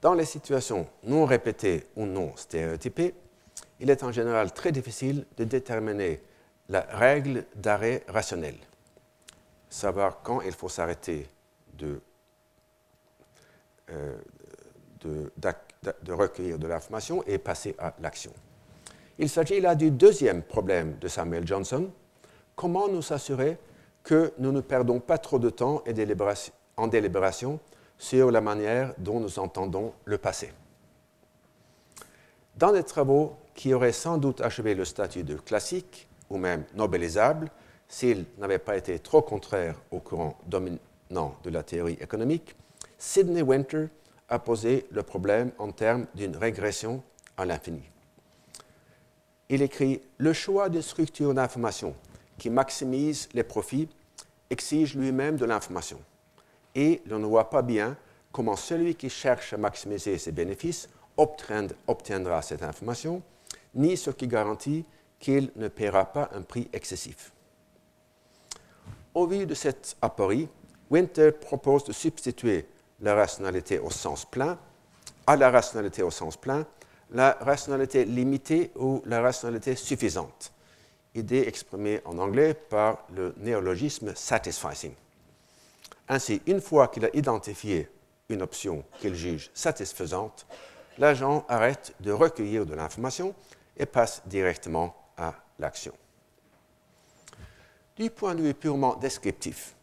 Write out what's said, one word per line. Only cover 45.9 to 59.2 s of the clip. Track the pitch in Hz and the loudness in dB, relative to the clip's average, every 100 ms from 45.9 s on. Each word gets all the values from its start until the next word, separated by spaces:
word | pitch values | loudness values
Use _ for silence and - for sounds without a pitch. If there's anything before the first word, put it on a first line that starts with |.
| 120 117 - | 2 -2 -6
d'une | 101 78 | -8 -2
régression | 113 98 104 98 110 127 - _ _ - | -2 0 -2 -2 -6 -8 -10 _ _ -6
à | |
l'infini. | 92 80 - 80 69 _ _ _ _ _ _ - - _ _ _ _ _ _ _ _ | -4 -4 -6 -12 -12 _ _ _ _ _ _ -20 -20 _ _ _ _ _ _ _ _
Il | 135 | 0
écrit : « | 139 - 135 135 - _ | 0 2 0 0 -4 _
Le | 147 | 2
choix | 160 - 196 196 | 2 0 2 2
d'une | 165 | 0
structure | 156 - 160 - 143 | -4 -2 -2 0 0
d'information | 131 123 - 117 - 95 69 - - _ - | 2 0 0 -4 -4 -8 -10 -18 -20 _ -10
qui | 117 | -2
maximise | 120 135 - 135 131 151 147 - | 2 2 0 -4 -2 -2 -2 -6
les | 123 | -4
profits | 117 - 104 135 160 - _ - - _ _ | -2 -4 -4 -4 -4 -8 _ -20 -20 _ _
exige | 131 - 151 151 139 | -8 -2 0 2 0
lui-même | 135 131 143 156 | 0 0 0 0
de | |
l'information. | 117 110 - 90 80 69 - _ _ _ _ _ _ 131 | 2 0 -2 -8 -8 -14 -20 _ _ _ _ _ _ 0
Et | 147 170 - | 2 2 0
l'on | 107 | -4
ne | 107 | 4
voit | 110 110 | 4 6
pas | 151 | 2
bien | 123 110 107 143 - _ _ | 2 2 0 -4 -14 _ _
comment | - 113 98 | -2 -2 -2
celui | - 165 170 165 | -2 0 0 -2
qui | 135 | -6
cherche | - | -2